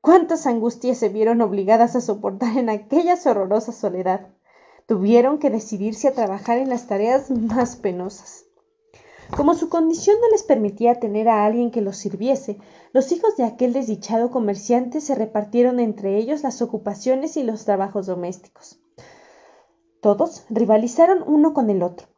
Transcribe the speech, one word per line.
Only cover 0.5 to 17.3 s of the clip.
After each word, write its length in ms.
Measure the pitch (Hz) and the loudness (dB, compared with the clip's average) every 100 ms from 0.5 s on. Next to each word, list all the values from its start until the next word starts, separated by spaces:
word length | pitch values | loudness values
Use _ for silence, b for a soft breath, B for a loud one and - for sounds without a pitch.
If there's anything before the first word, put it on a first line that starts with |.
| 233 233 240 247 247 | 0 -2 -2 -4 0
se 120 | 214 | -2
vieron 320 | 208 220 233 | 2 2 2
obligadas 540 | 220 196 190 226 233 247 | 2 0 2 4 4 2
a 60 | |
soportar 560 | 233 208 202 196 240 233 | -4 -4 -4 -4 -2 -2
en 120 | 240 | -2
aquella 460 | 208 208 294 339 349 | -4 0 0 2 0
horrorosa 480 | 302 208 185 214 240 | 2 0 0 -2 -2
soledad. 580 | 233 202 180 185 190 - _ b b b b _ | -6 -6 -4 -2 -4 -6 _ b b b b _
Tuvieron 500 | 208 202 233 247 294 | 0 4 6 4 2
que 140 | 294 | 0
decidirse 560 | 214 - 202 208 214 285 | -2 -6 -6 -6 -2 -2
a 60 | |
trabajar 440 | 262 214 196 196 240 | 0 -4 -4 -2 -2
en 120 | 269 | 0
las 180 | 247 - | -4 -4
tareas 420 | 196 214 262 269 | -2 0 0 0
más 460 | 247 226 233 247 - | -4 -2 -2 -2 -2
penosas. 720 | 202 180 180 - - - _ _ _ _ _ B B B B - | -6 -6 -10 -12 -20 -20 _ _ _ _ _ B B B B 0
Como 160 | 294 | 2
su 160 | 339 330 | 2 0
condición 480 | 339 320 330 - 427 | 0 0 0 2 4
no 80 | 480 | 4
les 120 | 427 | 2
permitía 580 | - 262 208 196 240 240 | 2 2 2 0 2 2
tener 300 | 233 208 220 | -2 0 2
a 160 | 214 208 | 4 2
alguien 260 | 233 240 | 2 -2
que 100 | 233 | -2
los 160 | 196 196 | -4 -6
sirviese, 600 | 202 185 233 269 - 202 B B B | -8 -4 -2 -2 -4 -12 B B B
los 200 | 269 262 | 0 0
hijos 260 | 339 440 427 | 0 0 0
de 60 | |
aquel 300 | 233 - 247 | -4 0 -2
desdichado 580 | 247 233 196 - 226 240 | -2 -4 -8 -4 -2 0
comerciante 680 | 247 208 202 - 240 247 302 | -2 -2 -4 0 -2 0 -8
se 120 | 294 | -4
repartieron 680 | 262 220 214 208 233 247 247 | -4 -2 -4 -4 2 2 2
entre 380 | 233 208 196 196 | -2 -2 -2 -2
ellos 240 | 226 294 | -2 -4
las 200 | 285 233 | -6 -4
ocupaciones 720 | 240 214 - 202 254 262 302 | -6 -4 -8 -6 -2 -2 -2